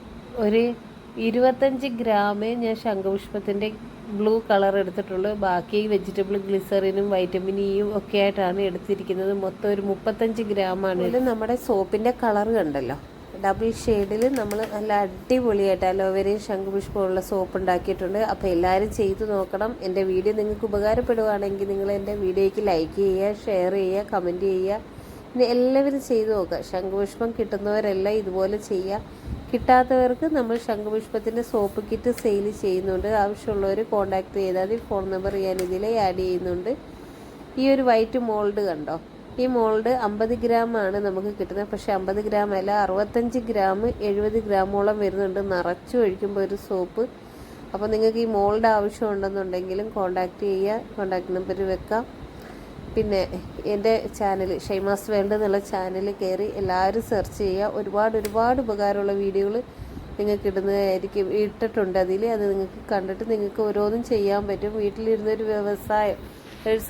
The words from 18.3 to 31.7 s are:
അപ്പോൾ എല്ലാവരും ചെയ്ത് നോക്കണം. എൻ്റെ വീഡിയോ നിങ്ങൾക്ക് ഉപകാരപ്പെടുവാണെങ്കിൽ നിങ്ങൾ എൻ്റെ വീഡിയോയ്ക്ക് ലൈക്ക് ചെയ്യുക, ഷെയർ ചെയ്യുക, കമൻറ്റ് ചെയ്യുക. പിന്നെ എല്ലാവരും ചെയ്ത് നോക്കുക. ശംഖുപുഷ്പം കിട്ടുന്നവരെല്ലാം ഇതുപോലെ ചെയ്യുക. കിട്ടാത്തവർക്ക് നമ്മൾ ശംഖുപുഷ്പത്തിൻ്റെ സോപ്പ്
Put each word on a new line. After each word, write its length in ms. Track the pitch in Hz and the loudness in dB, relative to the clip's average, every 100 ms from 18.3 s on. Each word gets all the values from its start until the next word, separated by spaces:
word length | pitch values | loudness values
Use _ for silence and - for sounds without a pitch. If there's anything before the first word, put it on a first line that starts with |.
അപ്പോൾ 140 | 196 196 | 0 0
എല്ലാവരും 360 | 170 185 190 208 220 | 2 4 2 2 0
ചെയ്ത് 260 | 196 190 214 | 0 0 -2
നോക്കണം. 360 | 202 185 196 220 226 190 | -2 -2 -2 -4 -4 -2
എൻ്റെ 160 | 185 190 | 0 2
വീഡിയോ 220 | 185 202 214 | 2 2 0
നിങ്ങൾക്ക് 260 | 208 208 220 | -2 -2 -2
ഉപകാരപ്പെടുവാണെങ്കിൽ 960 | 202 214 226 247 226 220 202 196 196 202 | 0 2 2 2 2 2 0 -2 -2 -2
നിങ്ങൾ 160 | 196 196 202 | -2 0 -2
എൻ്റെ 160 | 196 208 | -2 -2
വീഡിയോയ്ക്ക് 380 | 185 185 196 214 202 | 0 2 2 2 2
ലൈക്ക് 260 | 165 160 196 | 2 0 0
ചെയ്യുക, 280 | 196 185 202 208 | 2 2 0 -2
ഷെയർ 300 | 233 190 180 196 | -2 0 2 2
ചെയ്യുക, 240 | 185 196 208 | 0 0 0
കമൻറ്റ് 360 | 196 180 180 196 | -2 0 0 0
ചെയ്യുക. 260 | 185 185 214 - - - - - | 0 0 -2 -6 -16 -18 -18 -8
പിന്നെ 160 | 247 240 | 2 4
എല്ലാവരും 460 | 247 254 269 277 277 269 | 4 4 4 4 0 0
ചെയ്ത് 200 | 233 214 208 | 2 2 2
നോക്കുക. 220 | 170 165 - | 0 -4 -4
ശംഖുപുഷ്പം 580 | 185 190 196 202 - 233 226 | -4 -2 -2 -2 -2 -4 -2
കിട്ടുന്നവരെല്ലാം 800 | 208 202 208 214 208 190 196 214 | -2 -2 0 0 2 2 2 2
ഇതുപോലെ 360 | 190 185 190 208 - | 0 0 0 0 -2
ചെയ്യുക. 300 | 190 190 208 - - - - - | -2 -2 -4 -6 -14 -10 -10 -2
കിട്ടാത്തവർക്ക് 760 | 247 - 254 254 254 247 247 320 302 | 0 6 6 8 4 4 2 0 2
നമ്മൾ 180 | 233 233 233 | 2 -2 -2
ശംഖുപുഷ്പത്തിൻ്റെ 760 | 208 214 214 220 220 226 233 233 | -4 -2 -4 -2 -4 -2 -2 0
സോപ്പ് 280 | 233 202 | 0 0